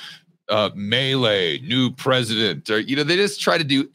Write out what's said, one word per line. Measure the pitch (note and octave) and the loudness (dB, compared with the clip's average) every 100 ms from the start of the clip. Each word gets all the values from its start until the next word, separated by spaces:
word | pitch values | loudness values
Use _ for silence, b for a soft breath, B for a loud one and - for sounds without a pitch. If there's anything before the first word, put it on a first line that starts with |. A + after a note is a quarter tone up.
| B B B _ - | B B B _ -2
uh, | G#2+ G2+ | 0 0
Milei, | F#2+ G2+ A#2+ C3+ C3+ A#2 G2+ F2 D2+ C#3 | -2 -2 0 0 2 2 2 0 -2 -2
new | B2 B2+ | 0 0
president." | - - B2+ A2+ A2 A2 D#2 - | 0 0 0 0 0 0 -2 -2
Or, | A2 | -2
you | G#2 | 0
know, | C3+ | -2
they | D3 F3+ | 0 2
just | G3+ G3+ | 0 0
try | - F3 | 0 0
to | |
do | D3+ C3+ C#3 | 2 0 0